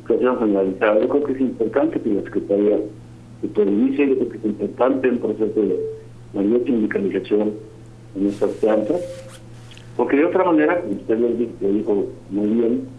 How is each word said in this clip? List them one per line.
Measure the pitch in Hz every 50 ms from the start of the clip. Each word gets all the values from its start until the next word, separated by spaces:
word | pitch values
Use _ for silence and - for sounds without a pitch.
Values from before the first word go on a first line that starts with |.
situación | - - 113 104 117 127 123 113
generalizada. | 117 107 98 98 95 95 92 - 117 107 107 107
Yo | 120 -
creo | 143 143 143
que | 135 131
es | 131
importante | 131 117 - - 113 104 - 135 151 165 - -
que | - 117
la | 101 95 87
Secretaría | - - 101 - - 101 101 104 104 104 - - - - - - - - - - - - -
supervise, | - - - - - 98 101 104 127 135 135 139 143
yo | 135 131
creo | 127 123 -
que | -
es | - -
importante | 107 101 - 101 95 - - 123 131 139 135 127 127
un | 120 117
proceso | - 107 107 - 110 101 - -
de | 104 - - - - - - - - - - - - - -
mayor | 101 98 104 117 123 120
sindicalización | 135 123 113 107 101 - 104 98 95 92 95 90 - 107 104 107 107 104 - - - - - - - - - - - -
en | 98 98
estas | 101 98 - 107 98 101
plantas, | - - 107 110 104 - - - 180 - - - - - - - - - - - - - - - - - - -
porque | - 123 120 -
de | 139 160
otra | 175 - 180 185
manera, | 185 160 151 151 160 180 180
como | - 107 101
usted | - - - 113 110
lo | 120 117
di-, | 113 113 120 113 - -
lo | 95 98
dijo | 101 110 107 113 104 98 90 - - - - -
muy | 98 101 104
bien | 107 113 117 117 113 123 131 - - -